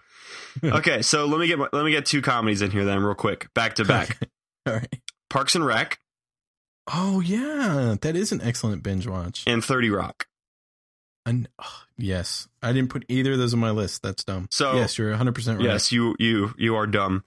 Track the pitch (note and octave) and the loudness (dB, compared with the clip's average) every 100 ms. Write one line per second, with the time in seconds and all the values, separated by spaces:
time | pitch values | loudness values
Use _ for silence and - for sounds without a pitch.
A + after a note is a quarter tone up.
0 | _ - - - - - D#3+ D3+ E3+ B2 | _ -20 -20 -18 -14 -4 0 2 2 2
1 | - D#3 D3 D#3 E3+ D#3+ C#3 C#3+ D#3 D3+ | 2 2 2 2 2 0 0 0 2 0
2 | C3+ D3 B2+ A#2+ A2 G2+ G2+ G2+ G2+ G2 | 2 0 2 2 2 2 0 2 2 2
3 | G2+ G2 G#2+ F#2+ - - A2+ - G#2 A2 | 0 0 -2 -2 -4 0 0 0 2 2
4 | - - - _ _ _ - A2 B2 - | 2 -6 -10 _ _ _ -4 -4 -6 -12
5 | - _ _ C#3 C3+ F3+ C#3+ A2 C#3+ - | -14 _ _ -2 0 2 2 0 -2 -6
6 | _ _ _ _ _ _ _ _ - D#3+ | _ _ _ _ _ _ _ _ -6 -2
7 | G3 F#3+ E3+ G#3+ C#4+ D4+ A#3 C#3+ A#2+ G#2 | 2 2 2 0 -2 -2 0 2 2 0
8 | D3+ E3+ G#3+ G3+ A#2 A#2+ A2+ G2 G2+ F#2+ | 0 0 -2 -2 -2 -2 -4 -2 -2 -4
9 | F2+ F#2 F2 - A#2+ A#2 A2 C3 A2 G2+ | -4 -6 -8 -4 0 0 2 2 2 0
10 | E2+ - - _ _ _ _ _ _ _ | -2 -8 -16 _ _ _ _ _ _ _
11 | _ _ - B2 A2+ - - - - - | _ _ -4 -4 -4 -12 -16 -18 -20 -8
12 | G2+ F#2 E2+ - - _ A#2+ C3 B2+ C#3+ | -4 -2 -4 -8 -12 _ 0 0 0 -4
13 | - C3 C3 C3 B2 A#2 A2+ G#2+ F#2+ - | -2 0 2 2 2 2 2 0 -2 -4
14 | G2+ F#2+ - F#2+ F#2 - C#3 C3 G#2+ - | -8 -6 -6 -6 -4 0 2 2 0 0
15 | G#2+ G#2+ B2+ B2 A2+ G#2+ A#2+ G#2+ - A#2+ | -2 2 0 0 -2 0 2 2 2 2
16 | A#2 - A2+ A2+ G2+ - A2+ A2 G#2+ G#2 | 2 2 2 2 0 0 0 2 2 2
17 | G2 F#2+ | 2 0